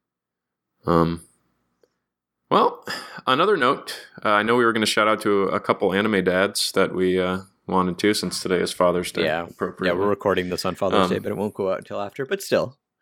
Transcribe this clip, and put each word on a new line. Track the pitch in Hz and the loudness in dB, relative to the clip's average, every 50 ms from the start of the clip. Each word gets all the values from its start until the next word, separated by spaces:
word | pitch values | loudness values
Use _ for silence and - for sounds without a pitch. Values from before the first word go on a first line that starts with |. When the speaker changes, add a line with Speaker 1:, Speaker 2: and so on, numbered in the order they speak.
| _ _ _ _ _ _ _ _ _ _ _ _ _ _ _ _ - | _ _ _ _ _ _ _ _ _ _ _ _ _ _ _ _ -2
Speaker 1:
Um, | 85 85 85 82 85 85 82 - _ _ _ _ _ _ _ _ _ _ _ _ _ _ _ _ _ _ _ _ _ _ _ _ - | 2 4 4 4 2 0 -6 -12 _ _ _ _ _ _ _ _ _ _ _ _ _ _ _ _ _ _ _ _ _ _ _ _ 0
well, | 254 311 381 480 - - - - - - - - - - - | 2 2 2 2 -2 -6 -12 -10 -10 -10 -12 -14 -16 -8 -2
another | 127 131 147 180 214 208 | 0 0 2 2 2 2
note. | 156 123 127 143 131 - - - - - - - - - | 2 2 0 0 -2 -6 -12 -14 -14 -16 -20 -12 -4 0
Uh, | 107 | 2
I | 104 104 107 | 2 2 2
know | 117 120 | 2 2
we | 123 117 | 4 4
were | 113 | 2
gonna | 110 113 107 | 2 2 0
shout | - - 113 107 | 0 2 2 2
out | 110 107 101 | 2 2 2
to | - 107 101 98 95 | 2 0 2 2 2
a | - 85 101 | 0 0 -2
couple | - - - - 104 90 92 | 0 0 0 0 2 0 2
anime | 98 107 110 107 95 90 | 2 2 2 2 2 2
dads | 90 90 92 98 - - - - - - | 2 2 2 2 2 0 -2 -4 -2 2
that | 98 90 78 - | 2 2 2 2
we, | 90 92 92 90 92 | 0 0 2 2 2
uh, | 90 90 92 95 95 _ _ _ - | 0 0 -2 -4 -8 _ _ _ -8
wanted | - 92 92 92 92 87 - | -2 0 0 0 0 -2 0
to, | - 104 104 | 0 0 0
since | - 98 90 - - | 0 -2 -6 -6 -6
today | - 92 90 90 | -4 -2 0 0
is | 90 - | -2 -2
Father's | - - 90 87 87 87 87 - | 0 0 2 2 2 0 -4 -6
Day. | - - 80 | -4 -2 -2
Speaker 2:
Yeah. | 78 78 82 87 76 | -2 -2 -4 -6 -8
Speaker 1:
Appropriately. | - - 98 87 - - 92 | -8 -8 -8 -8 -6 -4 -2
Speaker 2:
Yeah, | 90 87 92 101 | -2 0 0 0
we're | 104 | 0
recording | 98 - - 101 92 92 90 90 | 0 0 0 0 0 0 -2 -4
this | 90 - - | -4 -4 -4
on | 92 87 | -6 -4
Father's | - 98 92 - 101 92 | -2 -2 0 2 2 2
Speaker 1:
Um, | 90 | 2
Speaker 2:
Day, | 98 98 | 0 -2
but | 98 101 | -4 -6
it | 107 | -4
won't | - 104 104 - | -4 -4 -6 -4
go | - 98 95 | -4 -2 -2
out | 95 - | -2 -4
until | - - 104 101 | -6 -10 -8 -8
after. | 101 101 - - 135 | -8 -10 -8 -10 -8
But | - 202 196 - | -6 -8 -8 -4
still, | - 117 90 - 123 - _ _ _ _ _ | 0 0 0 0 0 -8 _ _ _ _ _